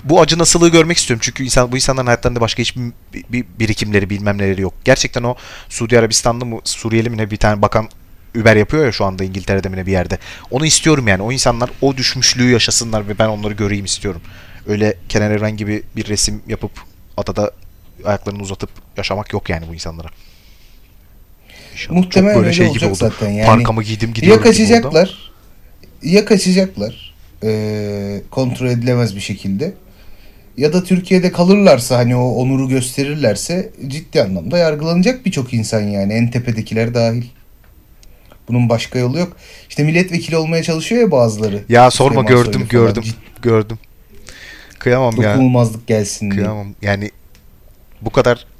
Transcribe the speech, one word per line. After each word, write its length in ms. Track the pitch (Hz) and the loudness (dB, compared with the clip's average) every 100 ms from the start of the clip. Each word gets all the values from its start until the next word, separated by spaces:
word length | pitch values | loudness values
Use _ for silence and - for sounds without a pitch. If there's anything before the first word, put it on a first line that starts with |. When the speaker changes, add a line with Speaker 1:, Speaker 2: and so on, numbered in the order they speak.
Speaker 1:
bu 180 | 135 180 | 4 4
acı 160 | 156 170 | 4 4
nasılığı 320 | 165 170 170 | 2 4 6
görmek 280 | 165 160 170 | 6 4 0
istiyorum. 240 | - 117 - | -2 -2 -4
Çünkü 180 | - | -6
insan, 280 | 131 131 123 | 0 2 2
bu 40 | 127 | 0
insanların 300 | - 131 123 | -2 0 0
hayatlarında 360 | 120 127 120 | 0 0 -2
başka 200 | 113 - | -2 -2
hiçbir 200 | 117 127 120 - - | -4 -4 -8 -10 -18
bir, 100 | - - | -18 -8
bir 160 | 120 - - | -6 -6 -4
birikimleri, 500 | 110 107 107 104 95 | -2 -2 0 0 0
bilmem 280 | 101 104 101 | -4 -4 -2
neleri 240 | 98 95 | -2 -2
yok. 120 | 92 - - | -4 -2 0
Gerçekten 380 | 135 - 127 | 0 0 -4
o 120 | 120 123 - - - | -4 -6 -12 -20 -16
Suudi 300 | - 117 117 | -8 2 2
Arabistanlı 460 | 113 - 123 117 123 | 4 0 0 -2 -6
mı, 140 | 113 | -8
Suriyeli 460 | - - 120 113 117 | -10 -8 -2 0 0
mi 80 | 113 | -4
ne 140 | 107 | -6
bir 60 | 104 | 0
tane 240 | 107 104 | 0 2
bakan 280 | 104 110 110 - - - - 120 | 0 0 -4 -16 -20 -20 -10 0
Uber 180 | 110 107 | 4 4
yapıyor 300 | 104 156 139 | 4 2 0
ya 60 | |
şu 140 | - 98 | 0 -4
anda 180 | 92 | -2
İngiltere'de 460 | 95 95 90 98 92 | -6 -6 -2 -2 -2
mi 80 | 92 | -6
ne 80 | 92 | -2
bir 60 | |
yerde. 260 | 92 85 95 - - - | -2 -2 -6 -10 -20 -6
Onu 140 | 127 156 | -2 0
istiyorum 420 | - 160 151 113 | 2 2 2 2
yani. 140 | 92 | 0
O 80 | 107 | 0
insanlar 380 | 131 127 117 123 - | 0 0 0 -4 0
o 160 | 135 131 | -2 0
düşmüşlüğü 540 | 123 - - 123 123 | -4 0 0 2 4
yaşasınlar 560 | 117 117 - 117 110 104 | 4 2 -2 -2 -4 -4
ve 120 | 104 | -2
ben 80 | 110 | 0
onları 260 | 107 107 | 0 -6
göreyim 320 | 107 104 104 95 | -4 -2 -2 -6
istiyorum. 360 | - 104 85 - - - - - | -6 -6 -8 -14 -20 -20 -16 -6
Öyle 260 | 208 107 - - | -2 0 -2 -4
Kenan 220 | 107 104 | -2 0
Evren 260 | 107 107 107 | 0 -4 -4
gibi 260 | 104 107 - - | -6 -6 -8 -10
bir 120 | 101 | -6
resim 340 | 104 - 104 - | -4 -4 -6 -8
yapıp 240 | 107 104 - - - - - | -8 -8 -12 -20 -20 -14 -8
adada 340 | 101 101 104 - - - - - - | -6 -4 -4 -6 -20 -20 -20 -10 -4
ayaklarını 360 | 101 - 101 | -4 -6 -10
uzatıp 260 | 98 95 104 - - - | -10 -10 -12 -14 -14 -10
yaşamak 360 | 98 98 104 | -6 -6 -6
yok 160 | 104 - | -8 -4
yani 160 | 82 82 | -6 -8
bu 40 | |
insanlara. 340 | 82 85 82 80 - - - - - - - - - - - - - - - - | -12 -12 -12 -16 -20 -20 -20 -20 -20 -20 -20 -20 -20 -20 -20 -20 -20 -20 -20 -20
İnşallah. 240 | - - 180 | -14 -2 0
Speaker 2:
Muhtemelen 360 | 185 196 196 | 2 4 4
Speaker 1:
Çok 100 | 208 | 4
böyle 40 | 175 | 2
Speaker 2:
öyle 100 | 170 | 2
Speaker 1:
şey 80 | 110 | 2
gibi 200 | - 104 | 2 -2
Speaker 2:
olacak 40 | |
Speaker 1:
oldu. 80 | 98 113 - | 0 -2 -2
Speaker 2:
zaten 100 | 107 | -4
yani. 140 | 104 110 | 2 4
Speaker 1:
Parkama 360 | 110 117 113 | 4 4 -2
giydim, 300 | 107 110 117 | -4 -4 -4
gidiyorum 320 | 113 165 220 226 | 2 6 8 8
Speaker 2:
Ya 60 | |
Speaker 1:
gibi 120 | 202 | 6
oldu 80 | 214 | 6
ama. 100 | 233 | 4
Speaker 2:
kaçacaklar, 500 | 170 156 190 - - - - - - - - - | 4 2 2 -2 -20 -20 -20 -20 -20 -20 -20 -10
ya 220 | - 190 214 | 2 2 4
kaçacaklar, 880 | 202 185 185 190 - 107 - - - - - | 2 4 2 0 -4 -8 -8 -20 -20 -20 -6
eee, 760 | 110 110 107 107 104 101 101 101 - | -2 -2 -2 -4 -6 -6 -6 -8 -6
kontrol 360 | 135 127 123 127 | -4 -2 -2 -2
edilemez 480 | 120 123 120 117 98 | 0 0 0 -2 -4
bir 60 | |
şekilde. 520 | - 98 98 98 185 - - - - - - - - - | -8 -6 -4 -4 -4 -8 -20 -20 -20 -20 -20 -20 -18 -2
Ya 160 | 147 | 0
da 100 | 175 | 0
Türkiye'de 480 | 180 180 180 185 175 | 2 0 2 2 2
kalırlarsa, 680 | 175 175 202 190 131 - 123 | 2 4 6 6 4 4 0
hani 180 | 123 123 | 2 2
o 60 | |
onuru 480 | 123 113 127 135 131 | 0 0 -2 -2 0
gösterirlerse 1000 | 131 123 - 139 151 123 98 - 175 - - 147 | -2 -2 -4 -4 -2 -2 -2 -4 -6 -6 -12 -10
ciddi 340 | 147 170 156 | -10 -2 0
anlamda 340 | 101 92 82 175 | 0 -2 -2 0
yargılanacak 680 | 165 151 160 175 208 254 196 | 0 0 0 2 2 0 -4
birçok 280 | 143 123 | -4 -4
insan 280 | 117 110 110 | -4 -2 -2
yani, 320 | 104 101 98 | -2 -2 -2
en 180 | 113 120 | 0 0
tepedekiler 600 | 120 120 110 101 110 117 | -2 -4 -6 -4 -4 -2
dahil. 300 | 117 117 117 123 - - - - - _ - - - - - - | 0 0 -2 -8 -16 -20 -20 -20 -20 _ -20 -20 -20 -20 -20 -4
Bunun 220 | 120 120 | 0 2
başka 300 | 113 - 127 | 0 -2 -4
yolu 180 | 123 156 | -2 -2
yok. 180 | 180 - - - - | -6 -8 -20 -20 -10
İşte 140 | - | -2
milletvekili 540 | 151 165 185 165 - 160 | 2 2 0 -4 -2 -2
olmaya 260 | 160 165 | -2 -2
çalışıyor 380 | 165 160 - 233 | -2 -4 -2 2
ya 100 | 220 | 4
bazıları. 520 | 139 117 104 110 101 - | 4 2 0 -4 -4 2
Speaker 1:
Ya 220 | 117 127 | 6 6
sorma, 300 | - 135 131 | 6 2 2
Speaker 2:
Süleyman 40 | 113 123 | 4 4
Speaker 1:
gördüm, 100 | 120 | 4
Speaker 2:
Soylu 140 | - - | -2 0
falan. 180 | 120 113 | 2 4
Speaker 1:
gördüm, 100 | 104 | 2
Speaker 2:
Cid- 380 | 110 117 - - | -6 -12 -16 -4
Speaker 1:
gördüm. 380 | 120 110 104 113 - - - - - - - - - - | 0 0 0 -10 -16 -20 -20 -20 -20 -20 -20 -20 -20 -6
Kıyamam 420 | 123 127 127 113 | 0 2 2 2
ya. 120 | 107 | 2
Speaker 2:
Dokunulmazlık 540 | 104 131 123 117 110 - | 2 2 4 2 -2 -2
gelsin 440 | 110 101 - 104 | -2 -2 -6 -4
diye. 100 | 98 | -2
Speaker 1:
Kıyamam. 260 | 104 107 101 - | -4 -6 -12 -8
Yani 300 | 104 98 104 _ - - - - - - - - | -4 -4 -6 _ -20 -20 -20 -20 -20 -20 -20 -10
bu 80 | 110 | -2
kadar 360 | - 123 120 - | 2 2 0 -4